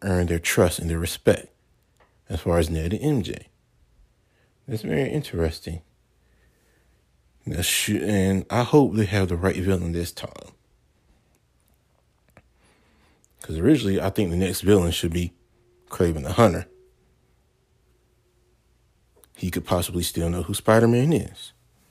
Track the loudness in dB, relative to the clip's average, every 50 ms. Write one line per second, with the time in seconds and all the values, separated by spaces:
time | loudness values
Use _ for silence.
0 | -4 -2 0 0 0 0 -2 -2 -2 0 2 4 4 4 2 -2 -4 -4 -2 -2
1 | -4 -6 -8 0 2 2 2 2 -2 -12 _ _ _ _ _ _ _ _ _ _
2 | _ _ _ _ _ -8 -8 -4 -2 0 2 2 2 0 -2 -4 -4 -4 -4 -2
3 | 0 0 0 0 -2 -4 -10 -12 -16 -20 _ _ _ _ _ _ _ _ _ _
4 | _ _ _ _ _ _ _ _ _ _ _ _ _ -10 -8 -8 -4 -4 -2 -2
5 | -2 -2 -2 -4 -4 -4 -4 -2 -2 -2 -4 -6 -10 -10 -10 -10 -12 _ _ _
6 | _ _ _ _ _ _ _ _ _ _ _ _ _ _ _ _ _ _ _ _
7 | _ _ _ _ _ _ _ _ _ -6 -4 -4 -2 -2 -2 -2 -2 -2 -2 -2
8 | 0 0 2 2 2 2 2 0 -2 -2 -2 -2 2 4 6 6 6 6 2 0
9 | 0 0 0 0 0 0 -2 0 0 0 0 0 0 0 0 0 -2 -4 -4 -4
10 | -6 -6 -8 -12 -14 -14 -14 -18 -20 -20 -20 _ _ _ _ _ _ _ _ _
11 | _ _ _ _ _ _ _ _ _ _ _ _ _ _ _ _ _ _ _ _
12 | _ _ _ _ _ _ _ -20 _ _ _ _ _ _ _ _ _ _ _ _
13 | _ _ _ _ _ _ _ _ -12 -10 -6 0 2 4 4 4 2 0 -2 0
14 | -2 -2 0 0 0 0 0 0 -2 -2 -2 0 4 4 4 6 4 2 -2 -2
15 | -4 -2 -2 -2 -4 -4 -8 _ _ _ _ _ _ _ _ _ _ -10 -2 0
16 | 0 0 0 -2 -6 -2 2 4 4 4 4 0 -6 -10 -16 -20 _ _ _ _
17 | _ _ _ _ _ _ _ _ _ _ _ _ _ _ _ _ _ _ _ _
18 | _ _ _ _ _ _ _ _ _ _ _ _ _ _ _ _ _ _ _ _
19 | _ _ _ _ -20 _ _ -8 -6 -4 -4 -6 -2 0 0 0 0 -2 -4 -4
20 | -4 -4 -4 -2 -2 -2 -2 -4 -4 -6 -8 -2 2 4 6 6 6 6 4 4
21 | 4 2 2 0 0 -4 -12 -18 -20 -20 -20 _ _ _ _ _ _ _